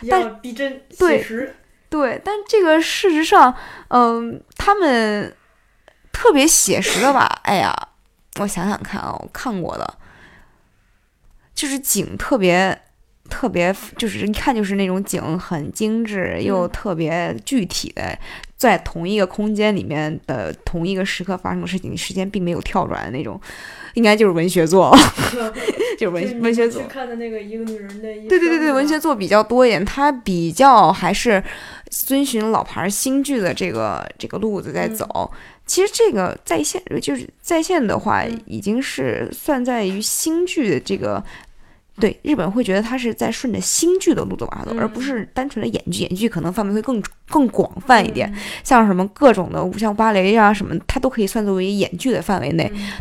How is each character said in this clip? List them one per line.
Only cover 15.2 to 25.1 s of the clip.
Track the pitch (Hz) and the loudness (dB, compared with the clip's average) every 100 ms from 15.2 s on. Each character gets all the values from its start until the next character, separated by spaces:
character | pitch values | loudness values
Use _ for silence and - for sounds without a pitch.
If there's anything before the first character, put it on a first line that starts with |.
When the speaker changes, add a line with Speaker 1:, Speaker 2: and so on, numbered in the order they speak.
| - 170 | -4 -6
Speaker 2:
很 | - 170 147 | -4 -6 -6
精 | - 214 226 | -4 -2 -2
致， | 220 202 175 85 | -2 -4 -4 -4
Speaker 1:
嗯。 | |
Speaker 2:
又 | - 190 175 | -2 0 -2
特 | - 214 | -4 -6
别 | 160 156 170 170 117 | -4 -2 -2 -4 -6
具 | - 269 | -4 -4
体 | 175 - - | -2 -6 -8
的， | - 92 - - - - - | -8 -8 -10 -12 -16 -18 0
在 | 247 180 | 2 2
同 | - 165 170 | 0 -6 -4
一 | 214 | 0
个 | |
空 | 185 - 208 | 0 -2 -2
间 | 208 214 202 | 0 2 0
里 | |
面 | 101 143 151 160 - | -2 -4 -4 -6 -6
的 | 131 82 - | -6 -6 -8
同 | - 165 | -6 -4
一 | 170 190 | -2 -2
个 | |
时 | 190 - | -4 -4
刻 | 185 180 | -6 -6
发 | 185 | -4
生 | 180 | -4
的 | 175 | -4
事 | 180 | -6
情， | 180 170 | -6 -8
时 | - | -6
间 | 185 196 | -6 -4
并 | 202 | -4
没 | 175 | -2
有 | 175 | -4
跳 | - 190 - | -2 -2 -2
转 | - | -4
的 | 82 123 | -6 -8
那 | |
种， | 127 - - - - - - | -8 -10 -16 -18 -18 -18 -8
应 | - | 2
该 | 220 214 | 4 6
就 | 214 | 4
是 | |
文 | 165 175 | 4 2
学 | 175 160 | 2 4
作 | 185 151 | 6 8
了。 | 254 285 | 8 8